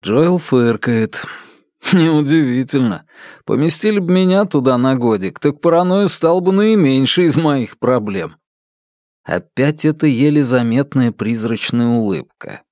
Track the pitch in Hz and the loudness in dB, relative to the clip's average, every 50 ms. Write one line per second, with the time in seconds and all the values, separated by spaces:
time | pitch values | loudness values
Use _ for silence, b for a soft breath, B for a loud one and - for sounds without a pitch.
0 | - 98 107 131 160 175 180 175 151 - - 127 120 117 113 104 - 123 120 113 | -4 0 0 2 2 2 0 -2 -2 0 0 2 2 2 0 -2 -2 -2 0 0
1 | 110 104 - - - B B B B B B B B _ _ _ - - - 185 | -2 -2 -6 -10 -12 B B B B B B B B _ _ _ -2 0 2 2
2 | 160 165 160 151 151 139 156 160 151 127 123 127 131 123 - 139 127 117 95 73 | 4 4 2 0 2 2 2 2 2 2 0 -2 -2 -2 -2 0 0 0 -2 -6
3 | B B B B B B B B B - - 123 147 165 - - - 214 214 202 | B B B B B B B B B -4 -2 0 0 0 0 0 0 0 0 0
4 | 185 170 180 185 185 185 185 196 214 190 - 147 127 131 127 120 123 131 135 127 | 0 0 0 2 2 2 2 2 0 0 0 0 2 2 2 2 2 0 0 0
5 | 120 120 110 98 92 92 - - - 143 139 147 - 175 165 170 180 180 185 196 | 0 0 0 0 -2 -6 -10 -2 -2 -2 -2 0 0 2 2 2 2 2 0 0
6 | 202 180 - - - 160 170 185 175 185 190 196 208 220 220 208 170 135 135 131 | 2 0 0 0 2 2 0 2 0 0 0 2 2 2 2 2 2 2 2 2
7 | 135 127 - 175 180 165 135 160 165 151 143 135 117 - - _ - 123 127 123 | 2 0 2 2 2 2 2 0 0 0 0 -2 -4 -6 -8 _ -2 0 0 0
8 | 107 104 98 95 80 78 - _ _ _ _ _ _ _ _ _ _ _ _ _ | -2 -4 -6 -8 -8 -10 -12 _ _ _ _ _ _ _ _ _ _ _ _ _
9 | _ _ _ _ _ - 80 90 180 _ _ - 131 143 156 - - 156 151 156 | _ _ _ _ _ -6 -6 -6 -6 _ _ -2 -2 -2 -2 0 -2 -2 -2 0
10 | 160 151 131 117 139 151 147 151 143 123 127 127 117 117 113 131 143 139 - 135 | 0 0 2 2 2 2 2 2 0 2 0 0 0 0 0 0 -2 -2 0 0
11 | 127 120 110 - 107 107 117 113 110 113 113 104 - - - 120 120 120 120 117 | 0 0 -2 -4 -4 -4 -4 -4 -4 -4 -6 -4 -6 -4 -2 -2 0 0 0 0
12 | 110 104 92 76 - _ _ _ - - - - _ _ | 0 -2 -4 -6 -8 _ _ _ -18 -18 -18 -18 _ _